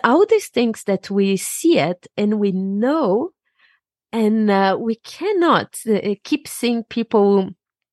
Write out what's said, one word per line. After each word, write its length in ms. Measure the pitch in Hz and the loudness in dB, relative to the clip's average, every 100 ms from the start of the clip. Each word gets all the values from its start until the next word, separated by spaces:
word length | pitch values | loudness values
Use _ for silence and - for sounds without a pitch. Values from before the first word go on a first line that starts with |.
all 220 | - 302 415 | 2 2 4
these 220 | 440 - | 2 0
things 360 | - 233 220 | -2 -2 -4
that 260 | - 190 - | -4 -4 -2
we 260 | 202 196 190 | 0 0 0
see 420 | - - 330 262 | -4 -2 2 2
it 280 | 151 180 - - | 0 -4 -10 -4
and 220 | 208 214 | -2 0
we 140 | 202 | 0
know, 800 | 185 190 202 247 320 220 208 349 - _ _ _ _ _ _ _ | -2 -4 -2 0 0 0 0 -2 -10 _ _ _ _ _ _ _
and, 360 | 226 214 220 214 | -2 0 2 2
uh, 280 | 196 196 180 | 2 2 0
we 160 | 226 226 | -4 -6
cannot, 800 | - - 381 392 330 190 - - 226 | -10 -8 -2 2 2 2 0 -6 -2
uh, 240 | 202 208 196 | -2 -2 -6
keep 240 | - 302 - | -4 -6 -6
seeing 380 | - 240 233 | -6 -2 -2
people 640 | - 226 226 214 202 196 190 - _ _ _ | -4 -6 0 2 4 2 0 -8 _ _ _